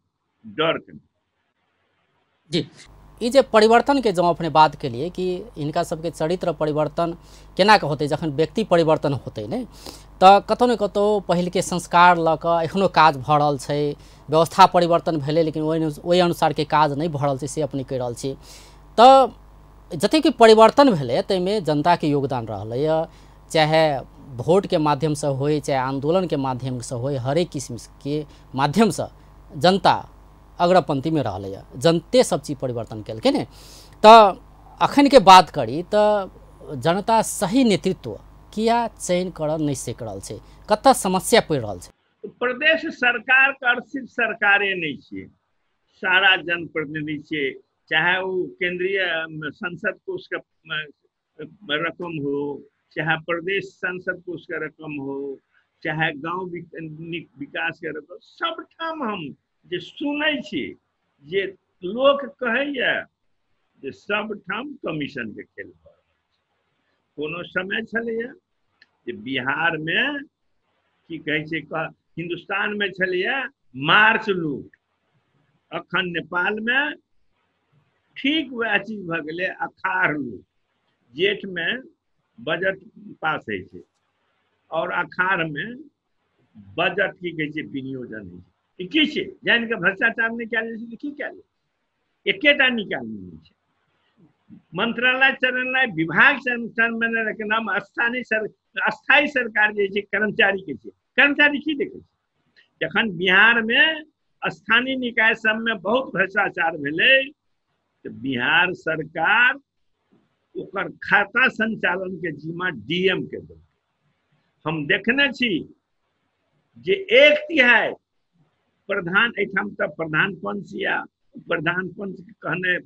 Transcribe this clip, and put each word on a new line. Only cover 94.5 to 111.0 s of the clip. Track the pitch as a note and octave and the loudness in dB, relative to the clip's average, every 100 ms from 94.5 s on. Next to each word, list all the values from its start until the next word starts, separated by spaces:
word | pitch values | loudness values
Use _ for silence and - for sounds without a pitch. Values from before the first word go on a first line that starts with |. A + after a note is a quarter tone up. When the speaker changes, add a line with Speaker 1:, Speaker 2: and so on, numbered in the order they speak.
| - _ D#3+ | -20 _ -6
Speaker 1:
मंत्रालय | A3+ A3+ B3 B3+ C4+ | -4 -2 -2 2 0
चलेनाइ, | C4 B3+ B3+ B3+ B3+ B3+ | 0 -2 -4 -4 -2 -2
विभाग | D#3+ E3 F3 B3 C#4 | -2 -2 2 2 2
चल-, | B3 A#3+ A#3 | -4 -6 -6
चलेनाइ | - A#3 A3+ A3+ A3+ A3 | -2 -2 -2 -4 -2 -4
के | G#3 | -6
नाम | G#3+ A3 A3 F#3+ | -4 -4 -2 -6
स्थानीय | G3 - A#3 B3 | -6 -6 -4 -4
सर-, | A#3 A3 G#3+ - _ G3 F#3+ | -4 -4 -4 -12 _ -4 -4
अस्थायी | - - C#4 D4 | -4 2 2 2
सरकार | C4+ A#3 G#3+ G#3+ | -2 -4 0 0
जे | G#3 G3+ | 0 -2
छै | G3+ | -4
कर्मचारी | G3+ G3+ G#3+ G3+ G3+ G3 | -4 -4 -2 0 0 0
के | F#3+ | -8
छै, | B2+ - | -12 -14
कर्मचारी | - _ - C#4+ C#4+ D4 C#4+ | -20 _ 0 2 2 0 0
की | D4+ C#4+ | -4 -6
देखै | G3 - | -6 -10
छै? | - _ _ _ _ _ _ _ | -20 _ _ _ _ _ _ _
जखन | D#3+ F#3+ A3+ | -4 -2 -2
बिहार | E3+ F#3 F#3 A3 A#3 | -2 2 6 6 4
मे | A3 B3+ D#4 D#4+ D#4 _ _ _ F#3 | 0 2 0 -2 -10 _ _ _ -10
स्थानीय | F3+ - A#3 B3+ C4 | -10 -2 0 0 -4
निकाय | B3 A3+ A3 | -4 0 0
सब | A3+ A3 A3 | 0 -2 -2
मे | A3+ | -4
बहुत | A3+ F3+ B3 C4 F#3 | -4 -2 -2 -2 -4
भ्रष्टाचार | F#3+ G3+ F#3+ E3+ E3 D#3+ | -2 -2 -2 -2 -4 -4
भेलै | C#3+ D#3+ A3+ C4+ C4+ - _ _ _ _ _ _ C3 | -6 0 4 4 2 -10 _ _ _ _ _ _ -16
तऽ | |
बिहार | A2 B2 B2 B2+ D#3+ F3+ | -10 -6 -4 2 2 2
सरकार | F#3 - D#3+ D#3+ E3 E3 G#3+ B3 C#4 _ _ _ _ _ _ _ _ _ - | -2 -6 -6 -6 -4 0 4 2 0 _ _ _ _ _ _ _ _ _ -14
ओकर | - G3 E3+ | -10 -8 -8
खाता | - | -10